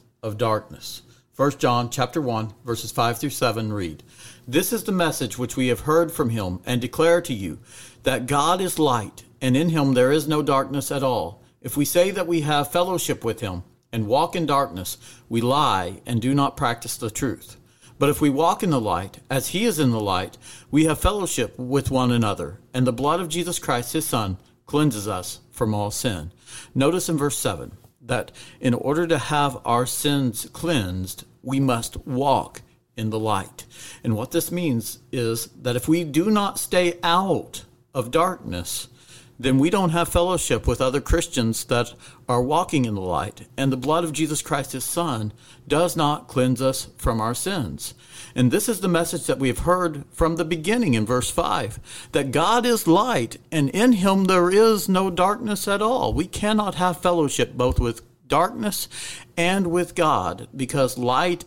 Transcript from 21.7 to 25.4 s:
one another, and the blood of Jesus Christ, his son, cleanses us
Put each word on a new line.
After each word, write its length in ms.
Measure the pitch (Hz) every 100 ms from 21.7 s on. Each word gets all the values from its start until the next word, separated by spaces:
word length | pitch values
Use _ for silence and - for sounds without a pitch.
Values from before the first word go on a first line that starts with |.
| 139 127
one 220 | 131 123
another, 480 | 120 107 95 73 98 _
and 140 | 127 127
the 80 |
blood 260 | 117 139 175
of 100 | 170
Jesus 280 | 165 175 170
Christ, 360 | - 120 120
his 120 | 160 -
son, 320 | 123 101 92 _ _ -
cleanses 400 | 147 151 107 101
us 320 | 92 90 -